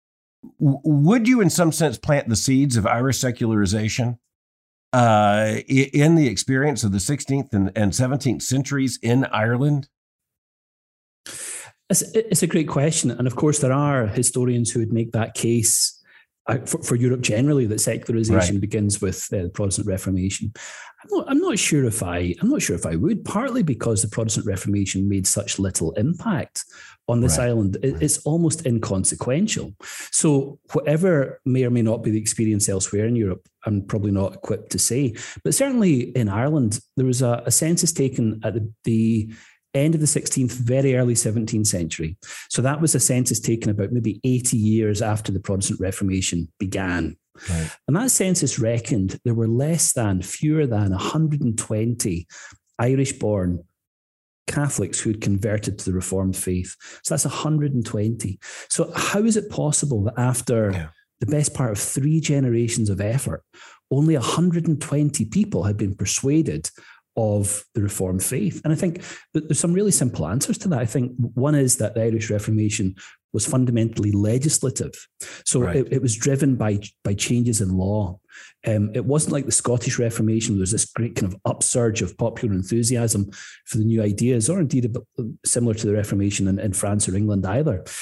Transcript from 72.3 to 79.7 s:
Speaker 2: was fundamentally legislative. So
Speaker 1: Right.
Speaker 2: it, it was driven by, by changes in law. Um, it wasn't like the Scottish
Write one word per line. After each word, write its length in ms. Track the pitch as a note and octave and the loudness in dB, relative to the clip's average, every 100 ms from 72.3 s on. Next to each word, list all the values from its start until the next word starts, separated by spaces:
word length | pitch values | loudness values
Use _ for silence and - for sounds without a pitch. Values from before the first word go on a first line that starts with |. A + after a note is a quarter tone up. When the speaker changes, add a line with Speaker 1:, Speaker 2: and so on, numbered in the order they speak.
| G#2 G#2 A2 G#2+ - F#2+ F#2+ - - _ | -2 0 0 0 0 -4 -4 -16 -20 _
Speaker 2:
was 140 | A2+ - | -4 0
fundamentally 680 | C3 B2 A#2 A2+ A2+ G#2 | 0 2 2 0 0 0
legislative. 800 | G2+ G#2+ B2 D3+ - C3 - - - - _ - - - | 2 2 2 2 0 -2 -4 -8 -8 -20 _ -16 -10 -2
So 160 | - | 0
Speaker 1:
Right. 140 | B2 C#3 | 2 0
Speaker 2:
it, 180 | A#2+ | 0
it 80 | C3+ | 0
was 120 | B2+ | 0
driven 420 | G#2+ C#3+ C3+ C#3+ B2 | 0 0 2 2 2
by, 240 | A2 G2+ - _ | 0 -2 -4 _
by 100 | - | -4
changes 480 | G2+ - A#2+ A#2+ A2 | -4 0 0 2 2
in 80 | G2 | 0
law. 500 | F#2+ F#2 G#2+ F#2+ F#2 _ - - _ - | 0 0 0 -2 -6 _ -20 -20 _ -2
Um, 240 | G#2+ G#2 | 0 0
it 120 | B2 B2+ | -2 0
wasn't 260 | D3 D3+ | 0 2
like 140 | C#3+ C3 | -2 0
the 60 | |
Scottish 460 | - - | -2 0